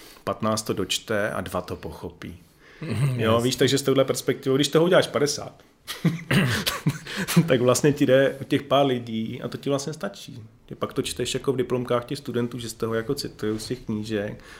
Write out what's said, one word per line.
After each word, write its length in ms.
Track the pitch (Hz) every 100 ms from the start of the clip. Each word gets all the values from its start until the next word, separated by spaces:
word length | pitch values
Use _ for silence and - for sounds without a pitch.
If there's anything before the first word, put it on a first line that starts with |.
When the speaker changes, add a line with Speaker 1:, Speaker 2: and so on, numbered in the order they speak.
| - -
Speaker 1:
patnáct 380 | - 98 110 107
to 100 | -
dočte 580 | 98 90 - - 107 110
a 100 | 107
dva 200 | 87 123
to 160 | - -
pochopí. 600 | 90 - 85 - - 85 - _ - -
Speaker 2:
Mhm, 400 | 160 107 139 123
Speaker 1:
Jo, 120 | 110
Speaker 2:
jasně. 120 | 117
Speaker 1:
víš, 120 | 123 131
takže 220 | 139 135
z 40 |
touhle 220 | 135 135
perspektivou, 520 | 131 131 - 127 135 135
když 120 | 143
toho 160 | 156
uděláš 220 | 175 170 120
padesát, 560 | 117 143 - 104 - - _ - -
<laughs> 1400 | 170 170 - 202 135 107 - - 147 - - - 185 175 165
tak 120 | 131
vlastně 320 | 123 120 151
ti 140 | 139 139
jde 300 | 131 135 - -
těch 140 | 139
pár 240 | - 135 139
lidí 560 | 123 117 113 113 123
a 60 | 123
to 80 | 123
ti 140 | 139
vlastně 220 | 139 160
stačí. 500 | 151 202 - - 120 - - -
Ty 80 |
pak 180 | - -
to 100 | -
čteš 320 | 123 - 123
jako 180 | 131 -
v 40 | 127
diplomkách 480 | 123 123 120 120
těch 140 | 120 131
studentů, 400 | - 117 120 123
že 100 | 117
z 40 |
toho 220 | - 113
jako 200 | 113 113
citují 440 | 135 - - 107 107
z 80 | -
těch 120 | 131
knížek, 640 | - 107 107 107 104 87 - -